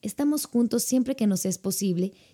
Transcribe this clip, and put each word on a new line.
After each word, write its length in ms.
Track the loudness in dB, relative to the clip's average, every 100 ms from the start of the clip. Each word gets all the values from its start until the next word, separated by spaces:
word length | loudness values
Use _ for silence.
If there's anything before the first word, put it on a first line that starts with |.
Estamos 440 | -10 -2 0 0 -2
juntos 380 | 0 2 0
siempre 320 | 0 0 0 0
que 100 | 2
nos 200 | 2 -2
es 120 | -4
posible 540 | -4 -2 0 0 -2 -6 _